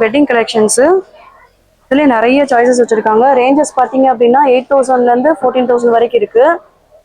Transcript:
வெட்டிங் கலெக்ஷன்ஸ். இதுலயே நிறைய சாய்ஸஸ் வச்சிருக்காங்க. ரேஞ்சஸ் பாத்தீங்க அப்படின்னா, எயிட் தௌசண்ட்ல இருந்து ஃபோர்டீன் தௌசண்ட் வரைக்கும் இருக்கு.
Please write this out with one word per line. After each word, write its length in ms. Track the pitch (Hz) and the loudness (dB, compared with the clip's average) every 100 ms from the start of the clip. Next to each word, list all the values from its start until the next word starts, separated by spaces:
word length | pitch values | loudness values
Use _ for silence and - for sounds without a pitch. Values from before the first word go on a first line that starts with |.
வெட்டிங் 240 | 220 277 277 | -2 0 0
கலெக்ஷன்ஸ். 500 | 240 214 220 214 - 294 381 - - - _ _ _ _ _ - | -2 -2 -2 0 0 0 0 -4 -20 -20 _ _ _ _ _ -4
இதுலயே 180 | 269 294 226 | 0 0 0
நிறைய 240 | 233 277 277 | 0 0 0
சாய்ஸஸ் 300 | 240 240 247 | 0 0 0
வச்சிருக்காங்க. 440 | 226 220 214 220 269 254 | 0 -2 0 0 2 2
ரேஞ்சஸ் 340 | 254 277 285 - | 2 0 -2 -2
பாத்தீங்க 280 | 247 262 269 | -2 0 0
அப்படின்னா, 280 | 247 240 262 285 254 | 2 2 2 2 0
எயிட் 160 | 254 | 0
தௌசண்ட்ல 400 | 277 262 254 240 | -2 0 0 0
இருந்து 180 | 247 285 320 | 0 0 -2
ஃபோர்டீன் 280 | 254 254 247 | -2 -2 -2
தௌசண்ட் 260 | 240 240 226 | 0 0 0
வரைக்கும் 240 | 233 233 | 0 -2
இருக்கு. 240 | 208 226 294 339 _ _ _ _ | -2 0 0 0 _ _ _ _